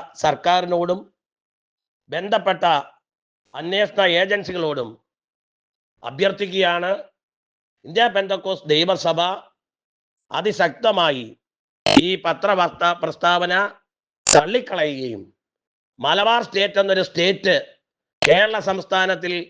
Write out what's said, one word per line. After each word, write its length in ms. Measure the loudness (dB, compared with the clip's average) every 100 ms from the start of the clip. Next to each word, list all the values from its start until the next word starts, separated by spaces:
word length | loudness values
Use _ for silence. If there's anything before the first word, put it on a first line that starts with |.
| -2 -4
സർക്കാരിനോടും 800 | -2 0 2 0 2 -2 0 -4 -8 _ _ _ _ _ _ _ _ _ _
ബന്ധപ്പെട്ട 540 | -8 -2 -2 0 0 2 0 -2 _ _ _ _ _ _
അന്വേഷണ 480 | -12 -6 -2 -2 0 2 2
ഏജൻസികളോടും 680 | 0 -2 -4 -6 -4 -4 -8 -12 _ _ _ _ _ _ _ _ _ _
അഭ്യർത്ഥിക്കുകയാണ്. 880 | -14 -2 -2 -2 -4 0 0 0 -2 -4 -8 _ _ _ _ _ _ _
ഇന്ത്യ 220 | -6 0 0
പെന്തക്കോസ്ത് 560 | 0 -2 -4 -6 -6 0
ദൈവസഭ 460 | 0 2 0 0 0 -2 -4 -12 _ _ _ _ _ _ _ -10
അതിശക്തമായി 920 | -6 -4 0 -2 0 0 2 2 0 -6 -18 _ _ _ _ 2
ഈ 240 | 4 4 0
പത്രവാർത്ത 600 | -2 -2 0 2 0 0 -2 0
പ്രസ്താവന 520 | -4 -2 0 2 2 0 -2 -6 _ _ _ _ 4
തള്ളിക്കളയുകയും 960 | 4 4 0 -4 -4 -4 -4 -8 -10 -14 _ _ _ _ _ _ -6
മലബാർ 420 | 0 2 2 0 0
സ്റ്റേറ്റ് 340 | -2 0 2
എന്നൊരു 220 | 2 0 -2
സ്റ്റേറ്റ് 480 | 0 0 0 2 0 -2 -14 _ _ _ _
കേരള 340 | 4 4 4 0 -4
സംസ്ഥാനത്തിൽ 640 | -4 -2 0 0 -2 -4 -6